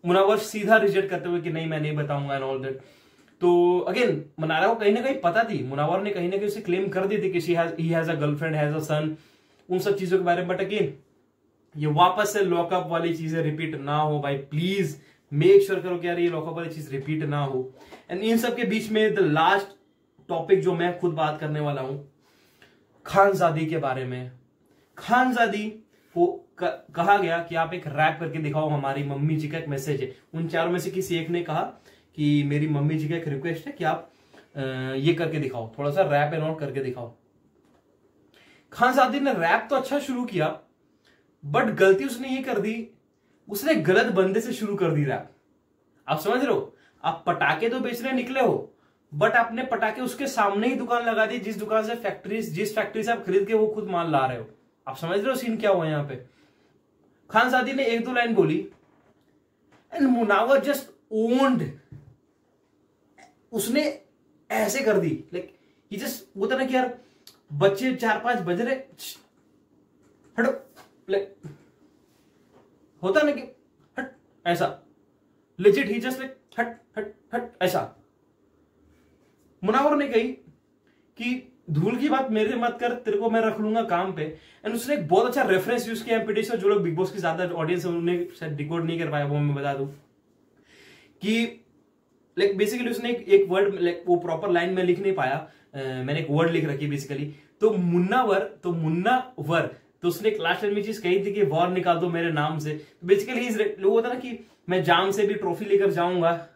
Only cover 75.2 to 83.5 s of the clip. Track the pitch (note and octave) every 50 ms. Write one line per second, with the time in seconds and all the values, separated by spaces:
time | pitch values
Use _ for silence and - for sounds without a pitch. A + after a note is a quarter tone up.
75.2 | _ _ _ _ _ _ _ - F#3 G#3 G3 F#3 F#3 G#3 A3 A#3 A3+ C4 C4 C4
76.2 | C4 C4 - _ _ _ - - A3+ A#3 - - _ _ _ A3 G3+ - - _
77.2 | _ _ - A#3 A#3 - - _ - - - - - - - _ _ _ _ _
78.2 | _ _ _ _ _ _ _ _ _ _ _ _ _ _ _ _ _ _ _ _
79.2 | _ _ _ _ _ _ _ _ F3+ G3+ A3+ C4+ C#4+ D4+ D4 C#4+ C#4+ A3+ A#3 A3
80.2 | B3 B3+ - - - - _ _ _ _ _ _ _ _ _ _ _ _ _ -
81.2 | A#3 B3 B3+ B3+ - - _ _ _ - D3+ D3 F3 G#3 A#3+ - C#4 C4+ C4+ A3+
82.2 | A3 A3 G#3+ G#3+ G#3+ G#3+ A#3+ A#3 A#3+ A#3 - - A#3+ A#3+ A#3+ - - A3 G3+ G3+
83.2 | A3+ A3+ G#3+ A3+ A3 A3